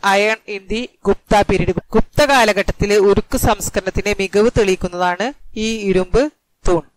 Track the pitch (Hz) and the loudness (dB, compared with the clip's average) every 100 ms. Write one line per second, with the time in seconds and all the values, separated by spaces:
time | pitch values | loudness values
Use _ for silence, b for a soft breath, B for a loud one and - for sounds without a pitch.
0 | 202 196 208 220 - 202 196 214 254 _ | 0 0 0 -2 -8 -16 -8 -8 -8 _
1 | 202 196 _ 208 202 185 180 175 - 220 | -2 -2 _ 2 2 0 0 -4 -2 0
2 | - - 294 269 214 196 190 - 202 208 | 0 0 2 4 2 0 -2 -2 0 2
3 | 196 196 - 262 - - - - 185 202 | 4 2 0 -2 0 0 -2 -4 -4 -4
4 | 196 202 190 202 220 254 196 185 185 175 | -4 -4 -2 2 2 2 0 0 -4 -2
5 | 180 175 226 294 - - 220 226 202 185 | -2 -2 -6 -8 -14 -6 -6 -4 0 0
6 | 185 220 294 _ _ _ - 170 - | 0 0 0 _ _ _ 0 0 -2